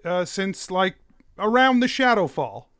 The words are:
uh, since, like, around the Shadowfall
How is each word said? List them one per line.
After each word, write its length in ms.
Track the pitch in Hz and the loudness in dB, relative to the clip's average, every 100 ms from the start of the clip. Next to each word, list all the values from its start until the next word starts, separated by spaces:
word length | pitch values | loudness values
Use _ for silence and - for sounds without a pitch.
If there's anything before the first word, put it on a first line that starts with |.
uh, 220 | 170 180 175 | -6 -4 -4
since, 460 | - 196 180 - | -4 -6 -6 -6
like, 240 | 185 214 - _ _ _ - | -2 -2 -4 _ _ _ -6
around 440 | 208 247 262 247 | 0 4 4 4
the 60 | 254 | 0
Shadowfall 800 | - 254 220 165 - 123 104 - _ | 2 2 2 0 -2 -8 -8 -18 _